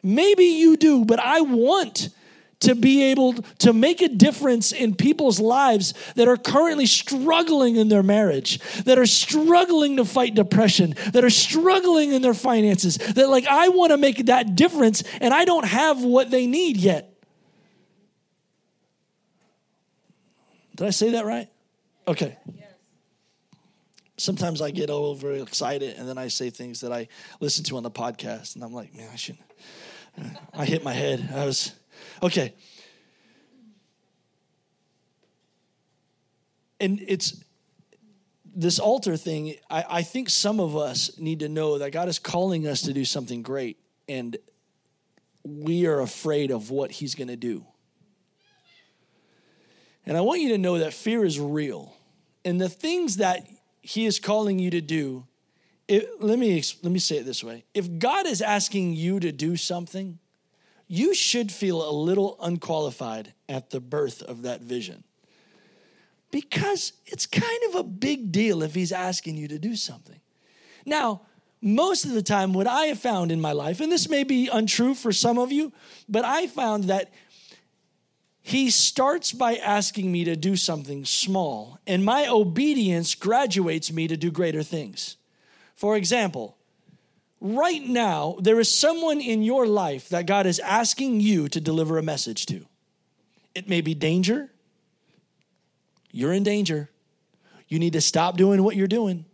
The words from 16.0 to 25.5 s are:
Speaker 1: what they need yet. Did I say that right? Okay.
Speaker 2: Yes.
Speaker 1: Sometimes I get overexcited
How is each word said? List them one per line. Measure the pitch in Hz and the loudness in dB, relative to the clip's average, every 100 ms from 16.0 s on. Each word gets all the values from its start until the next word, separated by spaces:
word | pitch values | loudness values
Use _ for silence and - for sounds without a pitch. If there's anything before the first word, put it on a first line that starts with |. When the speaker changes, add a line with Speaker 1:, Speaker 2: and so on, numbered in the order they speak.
| 247 | 4
Speaker 1:
what | 247 240 | 4 4
they | 254 247 | 0 2
need | 285 359 214 | 0 0 4
yet. | 185 156 - _ _ _ _ _ _ _ _ _ _ _ _ _ _ _ _ _ _ _ _ _ _ _ _ _ _ _ _ _ _ _ _ _ _ _ _ - | 2 2 -4 _ _ _ _ _ _ _ _ _ _ _ _ _ _ _ _ _ _ _ _ _ _ _ _ _ _ _ _ _ _ _ _ _ _ _ _ -6
Did | 202 | -4
I | |
say | 190 220 | 0 0
that | 233 214 | 0 -4
right? | 233 - _ _ _ _ _ - | -6 -10 _ _ _ _ _ -6
Okay. | 156 151 - - | -4 -6 -8 -20
Speaker 2:
Yes. | - - _ _ _ _ _ _ _ _ _ _ _ _ _ _ - | -20 -20 _ _ _ _ _ _ _ _ _ _ _ _ _ _ -8
Speaker 1:
Sometimes | - 175 175 156 | -6 -4 -4 -4
I | 151 | -6
get | 143 151 | -6 -6
overexcited | 147 147 139 143 139 127 | -4 -6 -6 -8 -8 -8